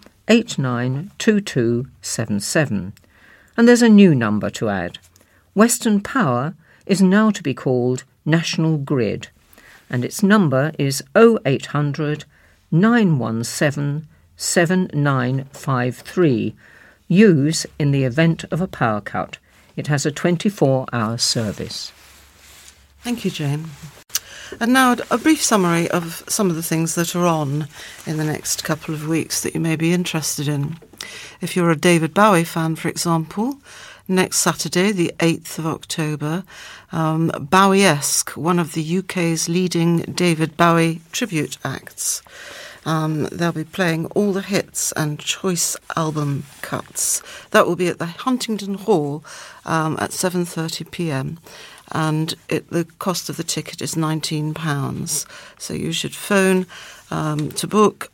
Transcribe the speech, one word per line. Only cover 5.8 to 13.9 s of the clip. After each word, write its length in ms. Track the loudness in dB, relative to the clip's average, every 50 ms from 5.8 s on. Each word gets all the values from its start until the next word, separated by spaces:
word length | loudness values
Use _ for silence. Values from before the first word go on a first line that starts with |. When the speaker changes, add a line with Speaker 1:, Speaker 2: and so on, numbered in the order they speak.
| 0 2 2 2
Speaker 1:
Power 540 | 0 -2 -2 0 0 2 0 0 -2 -4 -8 -10 _ _ _ _ _
is 140 | -2 2 4
now 280 | 4 6 6 6 4 4
to 140 | 2 0 -2
be 100 | -4 -4
called 500 | -2 0 0 0 2 2 0 0 -2 -6 _ _ _ -2
National 520 | 2 2 2 2 0 -2 0 0 0 0 0
Grid, 480 | -2 -2 0 0 0 -2 -2 -6 -8 -14 _ _ _ _ _ -20 -20 -20 -20 -20 _ -6
and 140 | -4 -4 -4
its 200 | -4 -4 0 4
number 480 | 4 6 6 6 4 2 2 0 0 -2 -2
is 240 | -2 -2 -2 -4 -6 _ 4
oh 220 | 6 6 6 6 4 0
eight 220 | 0 0 -2 -2
hundred, 580 | -4 -2 -2 0 -2 -2 -2 -4 -4 -4 -6 -8 _ _ _ _ _ _ _ _ 0
nine 480 | 2 4 4 6 4 4 4 4 4 2
one 240 | 0 0 -2 -2 -4
seven, 640 | -4 -2 0 0 0 0 0 -2 -2